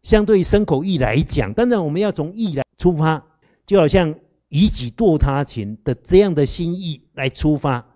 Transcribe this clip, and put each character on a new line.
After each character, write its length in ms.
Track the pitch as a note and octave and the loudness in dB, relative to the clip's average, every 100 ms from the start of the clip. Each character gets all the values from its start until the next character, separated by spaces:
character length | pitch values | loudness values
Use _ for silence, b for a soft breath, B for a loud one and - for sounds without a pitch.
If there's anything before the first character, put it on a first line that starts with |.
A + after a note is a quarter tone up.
相 220 | - A3 | 2 0
对 160 | G#3 G#3 | 4 2
于 20 | |
身 220 | E3+ G3+ | 4 0
口 200 | G#3 C#3 | 2 -2
意 140 | F#3 E3+ | -2 -2
来 220 | A#2 A#2+ | 0 0
讲， 300 | - - G2+ | 0 -2 -4
当 160 | A2+ A#3+ | -2 0
然 140 | A3+ | 0
我 80 | D#3+ | -2
们 100 | D#3 | -2
要 120 | G#3 | -4
从 200 | - D3+ | -4 -8
意 220 | G#3 G#3+ | -6 -6
来 100 | C3+ - _ | -6 -8 _
出 140 | F3 | -2
发， 300 | D#3+ D#3 D#3 _ _ _ _ - | 0 0 -2 _ _ _ _ 0
就 120 | G3 | 4
好 100 | D#3 | 4
像 260 | F#3+ E3 D#3 _ _ _ | 2 0 -4 _ _ _
以 200 | C#3+ G#3+ | 0 0
己 200 | - B2 | 0 -8
度 280 | - A3 D#3 | 0 2 2
他 240 | C#3 C#3 | 2 0
情 340 | C#3 - G2+ A2 | -4 -6 -10 -8
的 120 | - B2+ | -6 -6
这 220 | - F3+ | 4 4
样 160 | G3+ | 4
的 120 | D3+ C#3+ | 0 -2
心 260 | - E3+ | -2 -6
意 300 | F3+ F3 C#3+ _ | -6 -8 -12 _
来 140 | - C3+ | -8 -8
出 280 | - D3+ D3 | -2 -2 0
发 280 | C#3+ B2 - | -2 -4 -8